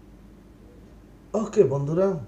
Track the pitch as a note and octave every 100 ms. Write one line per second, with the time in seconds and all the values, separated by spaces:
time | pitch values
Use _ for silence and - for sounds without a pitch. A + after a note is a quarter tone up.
0 | - - - - - - - - - -
1 | - - - G#3 G#3 G#3+ D#3 C#3 C#3+ E3
2 | G3 F3